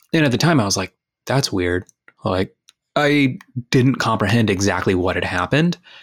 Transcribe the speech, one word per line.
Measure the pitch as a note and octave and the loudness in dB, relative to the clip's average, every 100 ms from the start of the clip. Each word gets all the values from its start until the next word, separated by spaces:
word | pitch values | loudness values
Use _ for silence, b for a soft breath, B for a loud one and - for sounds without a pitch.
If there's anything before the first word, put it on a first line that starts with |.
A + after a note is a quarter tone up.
| _ | _
And | E3 | 0
at | D3 | 2
the | A#2+ | 2
time | D#3+ D#3 | 2 2
I | |
was | G2+ F#2+ | 0 -2
like, | F#2 _ _ _ - | -6 _ _ _ -4
"That's | B2+ - | -2 -2
weird." | F#2+ F2 F2+ - _ _ _ | -2 0 -2 -4 _ _ _
Like, | G#2+ F#2 F#2+ _ _ _ _ | -4 -2 -4 _ _ _ _
I | - D3 D3 C3+ C3 - B2 - | -2 0 2 0 -2 -12 -14 -2
didn't | - B2+ B2 | 2 2 2
comprehend | A#2+ A2 G2+ A#2 G#2+ | -2 -2 0 2 2
exactly | F#2+ G2 F#2 G#2+ | 0 0 0 0
what | F#2 F2+ F2 | 0 0 -2
had | |
happened, | F2+ F#2 F2+ C#3 E3+ E3+ B B | -4 -4 -2 0 0 -2 B B